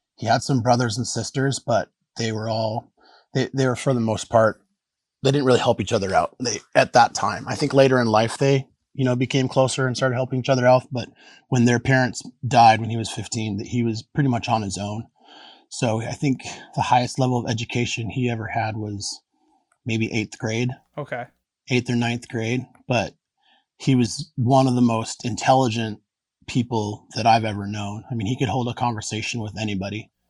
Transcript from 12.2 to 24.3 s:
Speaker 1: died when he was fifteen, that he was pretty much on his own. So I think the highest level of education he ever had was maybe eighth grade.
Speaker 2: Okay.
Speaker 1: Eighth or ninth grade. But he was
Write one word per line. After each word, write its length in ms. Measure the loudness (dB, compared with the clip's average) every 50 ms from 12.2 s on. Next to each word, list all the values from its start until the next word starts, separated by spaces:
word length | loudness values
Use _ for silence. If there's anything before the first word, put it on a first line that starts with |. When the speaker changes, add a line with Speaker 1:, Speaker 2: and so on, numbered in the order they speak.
| -14 -16 -14 _ -4
Speaker 1:
died 360 | 2 6 8 8 8 8 6
when 80 | 2 -4
he 80 | -4
was 120 | -4 -6 -6
fifteen, 480 | -8 -10 -10 -8 -6 -6 -4 -4 -4
that 100 | -6 -6
he 160 | -4 -2 -2 0
was 200 | 0 -2 -4 -8
pretty 260 | _ -2 0 0 0
much 200 | 0 0 0 -2
on 120 | -2 -2
his 160 | -2 -4 -6
own. 280 | -6 -6 -6 -8 -8 -10 -14 _ _ _ _ -20 -20 -20 -20 -20 _ _ -14
So 320 | -6 -2 -2 0 0 -2
I 120 | -4 -6 -8
think 280 | -4 -2 -2 -2 -2 -6 -14 -16 -16 -16 -10 -6
the 60 | -4
highest 380 | 0 2 2 2 2 0 -2 -2
level 180 | 0 0 0 -2
of 100 | -2 -4
education 600 | -4 -4 -6 -6 -4 -4 -4 -4 -4 -6 -8 -6
he 200 | -4 -4 -4 -2
ever 180 | -4 -6 -6
had 280 | -6 -6 -4 -4 -4 -6
was 460 | -8 -8 -8 -8 -8 -10 -10 -12 -14 _ _ _ _ _ _ _ _ _ _ _ _ -6
maybe 260 | -4 -2 -2 -2 -2
eighth 260 | -2 -2 -4 -4 -8
grade. 340 | -8 -6 -4 -2 -2 -2 -4 -4 -8 _ _ -14
Speaker 2:
Okay. 280 | -12 -10 -10 -10 -10 -12 -14 _ _ _ _ _ _ _ 0
Speaker 1:
Eighth 200 | 0 0 0 0
or 60 | 0
ninth 320 | 0 0 -2 -2 -6 -8
grade. 380 | -8 -6 -4 -2 -2 -4 -4 -6 -8 _ _ _
But 260 | -2 0 0 0 -2 -8 _ _ _ _ _ _ _ _ _ _ _ _
he 180 | -4 0 2 2
was 360 | 2 2 0 -2 -8 -12 -10